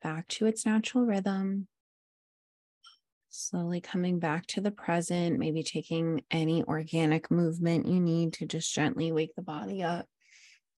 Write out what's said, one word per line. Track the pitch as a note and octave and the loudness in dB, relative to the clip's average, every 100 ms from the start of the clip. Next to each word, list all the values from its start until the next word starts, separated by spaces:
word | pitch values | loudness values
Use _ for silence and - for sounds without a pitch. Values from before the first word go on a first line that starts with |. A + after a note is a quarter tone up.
back | D#3 D#3+ - | -6 -6 -6
to | - A3 | 0 0
its | A3 | 2
natural | A3 A3 A3 B3+ | 2 2 2 2
rhythm. | A#3+ G3 G3 F#3+ F#3+ G3 F#3+ _ _ _ _ _ _ _ _ _ _ _ - _ _ _ _ | 2 2 0 0 0 -2 -4 _ _ _ _ _ _ _ _ _ _ _ -20 _ _ _ _
Slowly | - - F3+ E3+ F3 | -12 -6 -4 -2 -4
coming | - F#3 F3+ F3 | -2 0 2 2
back | E3 E3 - | 2 -2 -2
to | - | -2
the | G3+ | -2
present, | G3+ - E3+ E3+ F3 E3+ D#3 | -4 0 0 2 0 2 2
maybe | D#3 D#3 | 0 -2
taking | D#3 D#3+ - E3 E3 D#3+ - | -2 -6 -4 -2 0 -2 -2
any | E3 D#3+ E3 | 0 2 2
organic | - D#3 D#3+ E3 D#3 D#3+ - | 0 -2 -2 0 2 2 2
movement | E3+ E3+ E3+ E3+ E3 - | 2 2 2 2 2 2
you | F3+ | 2
need | E3+ E3 E3 | 4 2 0
to | - D#3+ | -2 -6
just | D#3+ - | -4 -4
gently | - D3 - E3 | 0 0 0 0
wake | D#3+ D#3+ - | 0 -2 -6
the | |
body | F3+ D3+ G3 G3 | -10 -8 -6 -4
up. | E3+ F3 - _ _ - - - _ | -2 -4 -6 _ _ -20 -20 -20 _